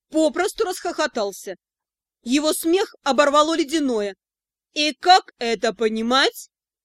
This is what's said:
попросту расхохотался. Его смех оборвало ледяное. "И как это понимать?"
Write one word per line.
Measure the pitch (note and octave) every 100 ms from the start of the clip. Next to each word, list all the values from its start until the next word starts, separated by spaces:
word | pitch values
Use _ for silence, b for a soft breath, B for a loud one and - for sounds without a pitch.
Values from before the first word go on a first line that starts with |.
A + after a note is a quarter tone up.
| _
попросту | D#4 D#4 D#4 F#4 - G#4+
расхохотался. | F#4 F4+ - D#4 B3+ G3+ F#3+ - B3 _ _ _ _ _ _
Его | A#3 C4+ D#4
смех | D#4 E4 F4+ G4+ -
оборвало | C#4+ C4 C#4+ C#4+ D#4 E4
ледяное. | C#4 D#4+ C#4 A3+ G3+ F#3+ _ _ _ _ _
"И | D4+ D4+
как | C4+ F4+ F#4 - _
это | A#3 A#3 A3+
понимать?" | G3+ A3 A3 A3+ C4 D#4+ - - _ _ _